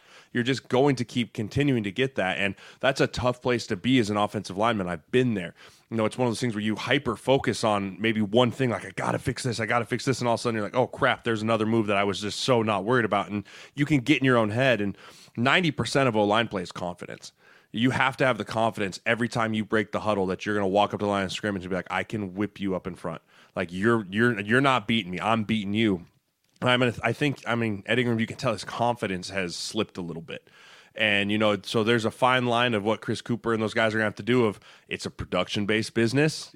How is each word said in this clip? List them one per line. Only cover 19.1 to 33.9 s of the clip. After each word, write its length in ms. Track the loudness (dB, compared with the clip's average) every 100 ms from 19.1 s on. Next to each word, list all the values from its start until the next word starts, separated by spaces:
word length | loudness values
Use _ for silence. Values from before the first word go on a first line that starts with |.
| 0 0
time 240 | 0 0
you 100 | -2
break 280 | 0 0 0
the 80 | -2
huddle 260 | 0 0 0
that 180 | -2
you're 100 | -2 0
gonna 100 | 2
walk 260 | 2 2
up 80 | 0
to 60 | 0
the 40 |
line 140 | 0
of 80 | -2
scrimmage 300 | -4 -4 -4
and 80 | -4
be 60 | -6
like, 100 | -4
"I 120 | -6
can 320 | -4 -6 -6
whip 240 | -4 -4 -4
you 160 | -4
up 120 | -4 -6
in 100 | -8
front. 260 | -10 -10 -14 _ -10
Like, 180 | -6 -6
you're, 340 | 0 2 2 0
you're, 300 | 0 2 0
you're 200 | 2 2
not 280 | 4 2 0
beating 240 | -2 -2
me, 80 | -4
I'm 240 | 0 0
beating 280 | 0 -2 0
you." 320 | 2 2 2 -4 _ _ _ _ _
And 100 | 0
I'm 100 | 2
gonna, 140 | 2 0
I 100 | -2
think, 300 | 0 -2 -2 -4
I 80 |
mean, 280 | -2 -2 -4 0
Ed 120 | 0
Ingram, 200 | 2 0
you 80 | -2
can 120 | -4
tell 140 | -4
his 120 | -4
confidence 640 | -8 -2 -2 0 -4 -4 -6
has 240 | -6 -6
slipped 440 | -6 -6 -4 -4 -6
a 40 |
little 200 | -8 -10
bit. 260 | -12 -16 -18 -20 -20 -20 -18 -2
And, 320 | 2 2 2
you 60 | 2
know, 220 | 2 0
so 220 | -2 0
there's 220 | 2 2 0
a 40 |
fine 360 | 0 2 4 2
line 260 | 2 2
of 100 | 2
what 200 | 0 -2
Chris 180 | -4 -6
Cooper 320 | -4 -4 -2
and 100 | 0
those 120 | 0
guys 200 | 2 2